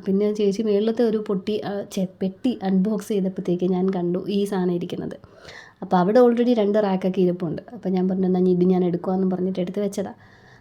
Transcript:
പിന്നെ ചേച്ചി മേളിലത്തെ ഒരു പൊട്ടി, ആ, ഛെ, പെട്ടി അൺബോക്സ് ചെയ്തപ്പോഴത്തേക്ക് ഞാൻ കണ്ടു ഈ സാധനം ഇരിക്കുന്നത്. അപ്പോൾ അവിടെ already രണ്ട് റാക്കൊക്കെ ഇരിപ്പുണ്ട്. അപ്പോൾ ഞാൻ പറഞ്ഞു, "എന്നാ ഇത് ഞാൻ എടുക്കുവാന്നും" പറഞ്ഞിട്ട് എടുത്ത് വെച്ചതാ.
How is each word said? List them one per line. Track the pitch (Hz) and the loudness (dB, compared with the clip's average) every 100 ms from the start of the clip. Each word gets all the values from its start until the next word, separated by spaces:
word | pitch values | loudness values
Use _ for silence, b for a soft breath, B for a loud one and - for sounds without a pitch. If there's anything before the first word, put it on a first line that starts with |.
പിന്നെ | - 190 208 | -2 0 0
ചേച്ചി | 214 208 196 | 0 -2 0
മേളിലത്തെ | 220 202 220 226 | 0 2 0 2
ഒരു | 233 214 214 | 2 0 -2
പൊട്ടി, | 196 190 208 | -4 -2 -4
ആ, | - 202 202 | -4 -8 -6
ഛെ, | - 185 - | -4 -4 -4
പെട്ടി | 190 190 254 220 | -6 -2 -4 -2
അൺബോക്സ് | 190 190 196 214 - | 0 2 2 -2 -2
ചെയ്തപ്പോഴത്തേക്ക് | 208 185 190 185 180 180 | -2 -2 -4 -2 0 0
ഞാൻ | 185 190 | 0 0
കണ്ടു | 185 175 185 185 | 0 -2 -2 -2
ഈ | 202 202 | -2 0
സാധനം | 202 180 | 0 0
ഇരിക്കുന്നത്. | 175 170 - 78 - B B B B B B | -2 -4 -8 -10 -12 B B B B B B
അപ്പോൾ | 190 185 | 0 2
അവിടെ | 175 233 | 4 6
already | 247 233 240 | 6 6 2
രണ്ട് | 240 202 208 | 2 2 2
റാക്കൊക്കെ | 208 185 185 185 | 2 0 0 2
ഇരിപ്പുണ്ട്. | 180 175 170 - - | 2 0 -4 -6 -10
അപ്പോൾ | 240 190 | -10 -4
ഞാൻ | 185 185 | 0 0
പറഞ്ഞു, | 185 185 | 0 0
"എന്നാ | 180 185 | 2 4
ഇത് | 180 180 | 4 4
ഞാൻ | 185 180 | 4 2
എടുക്കുവാന്നും" | 175 180 185 190 | -2 -2 -2 0
പറഞ്ഞിട്ട് | 185 185 190 | 0 -2 -4
എടുത്ത് | 180 196 | -4 -4
വെച്ചതാ. | 202 202 190 - b b b b | -4 -4 -8 -10 b b b b